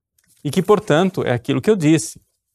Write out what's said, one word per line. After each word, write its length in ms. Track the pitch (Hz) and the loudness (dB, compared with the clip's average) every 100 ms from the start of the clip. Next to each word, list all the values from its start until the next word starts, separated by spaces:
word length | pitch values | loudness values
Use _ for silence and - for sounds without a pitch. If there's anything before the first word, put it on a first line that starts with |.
| _ _ _ _ | _ _ _ _
E 80 | 147 | -6
que, 100 | 185 | -2
portanto, 600 | 175 208 - 147 190 - | 2 0 2 0 0 -2
é 80 | - | -2
aquilo 300 | 120 - 131 | -2 -2 -2
que 80 | 131 | 0
eu 60 | 214 | 0
disse. 460 | 151 160 - - _ _ _ | 2 2 0 -14 _ _ _